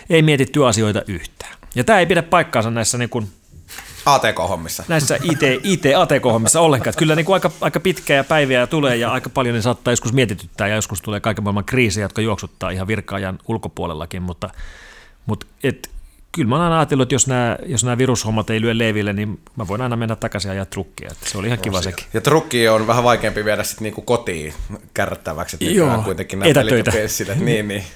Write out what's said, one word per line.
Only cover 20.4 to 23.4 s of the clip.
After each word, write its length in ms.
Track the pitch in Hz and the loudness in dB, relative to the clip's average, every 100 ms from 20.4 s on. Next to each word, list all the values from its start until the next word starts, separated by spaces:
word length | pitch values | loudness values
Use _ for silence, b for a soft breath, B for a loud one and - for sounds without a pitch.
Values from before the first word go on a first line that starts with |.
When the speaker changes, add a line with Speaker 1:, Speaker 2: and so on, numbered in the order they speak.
| 98 | -4
Speaker 1:
ja 40 | |
ajaa 120 | 98 95 | -6 -6
trukkia. 440 | - 92 - - | -8 -10 -12 -16
Että 180 | - - | -12 -8
se 80 | 101 | -6
oli 100 | 107 | -4
ihan 100 | 120 | -2
Speaker 3:
No 60 | |
Speaker 1:
kiva 180 | 113 92 | -2 -2
Speaker 3:
se 20 | |
Speaker 1:
sekin. 220 | 92 90 - | -4 -6 -6
Speaker 2:
Ja 80 | 113 | -2
trukki 460 | - 156 156 123 113 | 2 2 2 2 4
on 200 | 110 110 | 4 4
vähän 160 | 117 | 4
vaikeampi 420 | 123 110 110 101 | 4 4 2 -2